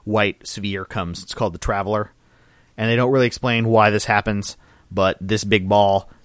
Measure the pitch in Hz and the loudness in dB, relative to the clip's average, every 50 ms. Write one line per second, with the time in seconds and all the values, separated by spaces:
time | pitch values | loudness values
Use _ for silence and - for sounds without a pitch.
0 | _ 104 107 107 104 101 - - - - - 110 98 101 98 95 95 - - 107 | _ -4 -2 0 0 0 -2 -6 -10 -10 -10 -8 -6 -6 -6 -8 -10 -8 -8 -6
1 | 90 87 85 - - - - - 120 98 85 85 - - 107 98 95 101 107 104 | -6 -6 -8 -10 -10 -10 -6 -4 -4 -4 -4 -6 -6 -4 -4 -2 -2 -2 -2 -4
2 | 104 - _ _ _ _ _ _ _ _ _ _ _ _ _ - 110 113 117 120 | -4 -6 _ _ _ _ _ _ _ _ _ _ _ _ _ -4 -2 0 2 2
3 | 123 127 135 131 127 117 - - - 123 117 117 113 113 113 110 107 107 104 104 | 2 2 2 2 2 2 0 -2 -2 -2 0 0 2 4 6 6 6 6 4 2
4 | - - 107 104 - 110 104 101 101 - - - _ _ _ _ _ _ 95 98 | 0 2 2 2 2 0 -4 -4 -4 -6 -8 -10 _ _ _ _ _ _ -2 0
5 | 95 95 - - 92 95 110 104 - 101 113 101 92 95 104 104 101 98 98 98 | 0 0 0 -2 -4 -4 -2 -2 0 0 0 0 2 2 4 4 4 4 2 0
6 | - - - _ | -2 -6 -14 _